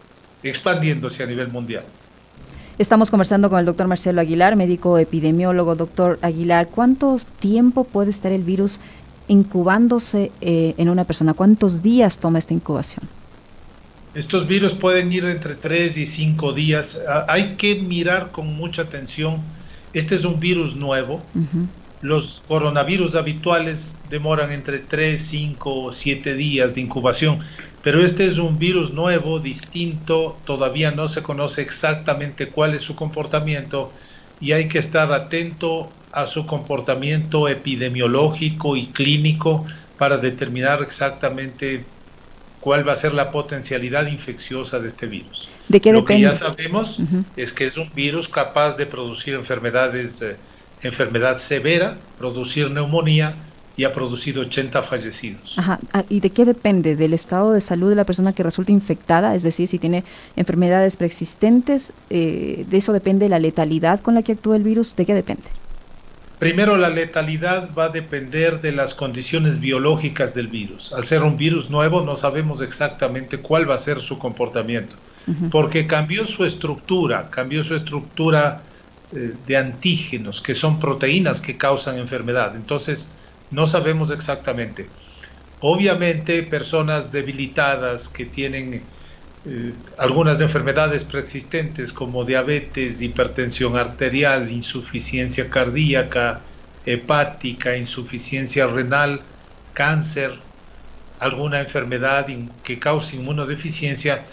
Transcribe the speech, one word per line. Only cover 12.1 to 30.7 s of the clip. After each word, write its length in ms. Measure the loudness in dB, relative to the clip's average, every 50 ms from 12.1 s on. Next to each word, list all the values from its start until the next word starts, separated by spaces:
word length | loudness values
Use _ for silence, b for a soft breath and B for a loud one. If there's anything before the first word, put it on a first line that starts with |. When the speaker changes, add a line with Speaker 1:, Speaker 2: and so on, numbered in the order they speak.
| 4 2
Speaker 2:
toma 200 | 0 2 2 2
esta 140 | 2 0 -2
incubación? 500 | -2 -2 -2 -2 -4 -4 -6 -10 -12 -14 -14 -14 -18 -20 -20 -20 -20 -20 -20 -20 -20 -20 -20 -20 -20 -20 -20 -20 -20 -20 -12 -10
Speaker 1:
Estos 320 | -10 -4 0 0 0 2
virus 260 | 2 2 4 4 2 2
pueden 380 | 2 2 4 4 4 4 2
ir 140 | 0 0 0
entre 300 | 0 -2 -2 -4 -8 -8
tres 420 | -6 -4 -2 0 2 0 0 -2
y 80 | -4 -6
cinco 480 | -6 -4 0 0 2 2 2 0 -2 -2
días. 480 | 0 2 2 2 0 0 -4 -8 -8 -4
Ah, 180 | -2 -2 0 0
hay 280 | 2 2 2 2 0 -2
que 200 | 0 0 0 0
mirar 560 | 0 -2 -2 -2 0 0 2 0 0 -2 -4
con 240 | -8 -8 -6 -6 -6
mucha 280 | -6 -6 -6 -6 -6 -6
atención. 580 | -6 -8 -12 -12 -10 -6 -4 -2 -2 -2 -2 -6 B B B B B B B B B
Este 240 | -4 -4 0 0 0
es 80 | 0 2
un 160 | 0 0 0
virus 380 | 0 2 2 2 0 -2 -4
nuevo. 440 | -4 -2 0 0 0 -2 -2 -6 -8 -8 -6 -4
Speaker 2:
Ujú. 320 | -2 -2 -2 -2 -2 -4 -4 -6 -12 -20 -20 -16 -8
Speaker 1:
Los 400 | -2 0 0 0 0 -2 -8 -14 -6
coronavirus 680 | -2 0 0 2 2 2 2 2 2 2 2 2 2 0
habituales 800 | 0 0 -2 -4 -2 0 2 2 2 2 -2 -4 -6 -8 -12 -16 -16 -12 -8
demoran 440 | -6 -4 -2 0 0 0 0 -2 -4
entre 260 | -6 -6 -6 -6 -6
tres, 420 | -6 -4 -2 0 0 0 0 -2
cinco 640 | -4 -6 -6 -4 -4 -4 -6 -6 -6 -4 -4 -4 -6
o 80 | -6
siete 420 | -8 -4 -2 -2 -2 -2 -2 -4 -4
días 400 | -2 -2 0 2 2 2 2 0
de 60 | -2
incubación, 580 | -6 -6 -4 0 0 2 2 2 2 2 2 0 B B B B B B B -4 0
pero 200 | 4 6 6 6
este 220 | 6 4 4 2
es 120 | 2 2
un 200 | 2 0 0 0
virus 360 | 2 2 2 2 2 0 -2 -2
nuevo, 460 | -2 0 2 2 0 0 -2 -4 -4
distinto, 1000 | -4 -6 -8 -10 -12 -10 -6 -6 -4 -4 -6 -6 -2 0 0 0 0 -2 -6 -8 -8
todavía 460 | -6 -2 -2 -2 0